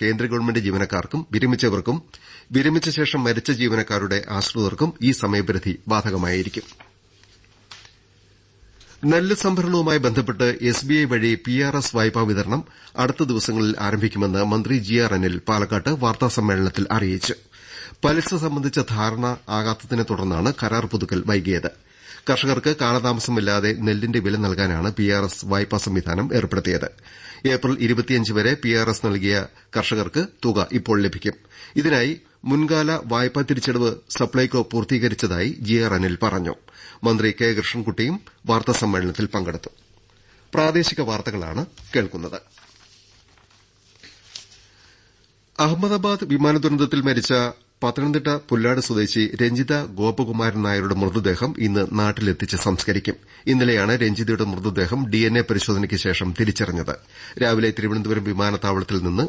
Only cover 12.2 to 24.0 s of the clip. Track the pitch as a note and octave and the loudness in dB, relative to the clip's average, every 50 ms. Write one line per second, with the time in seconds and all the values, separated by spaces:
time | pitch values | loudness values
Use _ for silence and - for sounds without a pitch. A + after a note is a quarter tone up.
12.2 | A2+ G#2+ G2+ G2+ F#2+ F2+ A#2+ D#3 D#3+ - - - - - - - B2 B2+ - - | 0 2 0 0 0 0 -2 -4 -4 -8 -14 -20 -20 -8 -4 -2 0 0 0 0
13.2 | D#3 B2+ A#2+ A2 - - A2 A2 G#2+ G#2+ - - G#2 G2+ A2 G2+ A2+ G#2+ - G2+ | 0 0 0 0 -2 0 0 2 2 0 0 0 -2 -2 0 2 0 0 0 0
14.2 | G2+ F#2+ F#2 G2 G#2 G#2 G#2+ A2+ G2+ A2 C3+ B2 G2 G2 A#2 A#2+ A#2 G#2+ G2+ F#2 | 0 0 2 0 2 2 0 0 0 0 0 0 0 2 2 2 2 2 2 2
15.2 | F#2 F2+ F2+ F2 - - G#2+ G#2 G2+ F2 G#2+ G2 - C#3 D#3 C3+ B2 A2+ A2+ - | 2 0 0 -2 -2 0 0 0 0 0 -2 -2 0 -2 -2 0 0 0 0 0
16.2 | C3 A#2 - A#2+ G#2+ G#2 G2 F#2+ F#2+ F2+ - G2+ G2 - G#2 A2 G#2 F#2 F#2 F2+ | 0 0 0 2 2 2 2 2 2 0 0 -2 -2 0 0 0 0 0 -2 -2
17.2 | - - - - - _ - - - - - - - - - - - D3 D#3 E3 | -4 -6 -6 -8 -12 _ -20 -20 -20 -20 -18 -18 -18 -18 -8 -2 0 0 2 0
18.2 | D#3 - F#3 D#3+ D#3+ D3+ C#3+ C#3+ C3+ C#3 - C#3+ A#2+ - A2+ G#2+ G#2+ A2+ A2+ A#2 | 0 0 -2 -2 -2 -2 -2 -2 -2 0 0 0 0 0 0 0 0 0 -2 -2
19.2 | B2 B2 B2 - - - G#2+ G#2+ G#2+ A2 A2 - - - B2 A#2 A2+ - G#2+ F#2+ | -2 -2 -4 -4 -6 -4 -2 -2 0 -2 -2 -4 -4 -2 -2 -2 0 0 -2 -2
20.2 | F#2+ F#2 E2+ E2 F#2+ C3+ - - A#2 G#2+ A2+ A#2 A2 F#2+ A#2 G2 G2 - G2+ F2+ | 0 0 0 2 0 0 0 -2 -2 0 0 0 0 -2 -2 -4 -2 -2 -2 -2
21.2 | - G#2+ G#2 G2 E2+ F#2+ F2+ E2 F2 E2+ - - _ _ _ - - - - - | 0 0 0 0 0 0 -2 -2 -2 -6 -8 -12 _ _ _ -20 -20 -20 -20 -6
22.2 | - - C3 - C#3 C3+ C3 B2 - D3+ D#3 - C3 A#2 A#2+ B2+ A#2 B2 A#2 A2+ | -4 -2 0 0 0 0 0 0 0 0 0 0 0 0 0 2 0 0 0 -2
23.2 | - - B2 A2 G2+ G2+ G2+ G2+ G2 G#2+ A2 A#2 G#2+ A2 G#2+ G2+ | -2 -2 0 0 2 2 2 2 2 0 0 0 0 0 0 0